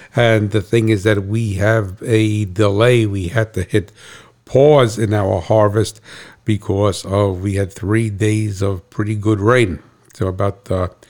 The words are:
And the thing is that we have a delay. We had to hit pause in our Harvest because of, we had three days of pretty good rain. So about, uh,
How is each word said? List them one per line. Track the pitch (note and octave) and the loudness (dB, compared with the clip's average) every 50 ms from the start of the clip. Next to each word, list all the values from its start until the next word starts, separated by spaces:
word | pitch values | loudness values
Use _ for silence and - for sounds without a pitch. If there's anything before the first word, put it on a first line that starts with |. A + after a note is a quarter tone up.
| - - - | -20 -6 0
And | B2+ A#2+ A2+ A2+ A2 G#2+ G2+ | 2 2 4 4 2 0 0
the | - G#2+ | -2 -4
thing | - - A#2 A#2 A2+ A2 | -2 0 0 0 2 2
is | A2 F#2+ F#2+ | 0 2 2
that | A2 G#2 G2+ G2 | 0 0 0 -2
we | G2+ G#2+ A#2 A#2 G#2 F#2+ | -4 -4 -4 -2 -2 -2
have | F2+ G2+ G#2+ A2+ A2+ G2+ F#2 F#2 - | 0 0 2 2 0 0 -4 -8 -10
a | - B2 A2+ A2 A2 G#2+ G#2+ G#2+ G#2 | -4 0 0 2 2 0 0 -2 -4
delay. | F#2+ F2+ A2 G#2+ G2+ G2+ G2+ A#2 B2+ B2 A#2 A2 | -4 -2 0 0 2 2 2 4 4 4 2 2
We | G2+ G2 G2 F#2 E2+ | 0 -2 -4 -6 -4
had | - A2+ A2 - - | -2 -2 -4 -2 -4
to | F#2+ | -6
hit | F2+ - - G#2 - - - - - - - - - _ _ _ _ | -4 -2 -2 -2 -2 -4 -10 -20 -20 -20 -20 -20 -20 _ _ _ _
pause | - - B2+ C#3 D3+ D3+ C#3 B2 G#2+ A2+ G#2 | 0 2 4 6 6 6 6 4 2 0 -2
in | A2+ G2+ | -2 0
our | G#2+ G#2 G2 G2 G2+ F#2 | 0 0 0 0 -2 -2
Harvest | - - A2 A2 G#2 G#2 G2+ A2 G#2 - - - _ - - - - - - _ _ | 0 2 2 4 4 4 2 0 -2 -2 -6 -12 _ -20 -20 -20 -20 -20 -20 _ _
because | - G#2+ G#2 - - G2 G2 G#2 G#2 F#2 - - | -4 -4 -4 -4 -4 -2 0 0 0 -2 -4 -6
of, | F#2+ G2 G2+ G2+ G2 F#2 F2+ | -2 0 0 0 0 -2 -4
we | F#2+ G2+ F#2+ | -4 -4 -2
had | G2 G2 F#2 | -2 -4 -4
three | - - F#2 G2 G#2+ A2+ A2+ G#2+ | -6 -8 -4 -2 0 0 0 -2
days | G2+ G2 G#2+ G#2+ G#2+ G#2+ A2 G#2 G2 F#2+ | -2 -2 -2 0 0 0 -2 -4 -4 -4
of | G#2 G2 F#2+ F2+ - _ | -4 -4 -4 -6 -10 _
pretty | - - G#2 G#2+ A2 | -8 -6 -4 -4 -4
good | G#2 G2+ A2 A2 G2 | -2 0 0 0 2
rain. | G2 A#2 B2+ B2+ A2+ F2+ D#2+ - - _ _ _ _ _ - | 2 2 4 4 2 0 -2 -6 -12 _ _ _ _ _ -8
So | - F#2+ F#2+ | -6 -4 -4
about, | F#2 F#2 G2 G2+ - - - - | -2 -2 -4 -4 -4 -6 -8 -6
uh, | G2 F#2 F2+ E2+ - _ _ | -4 -4 -4 -4 -8 _ _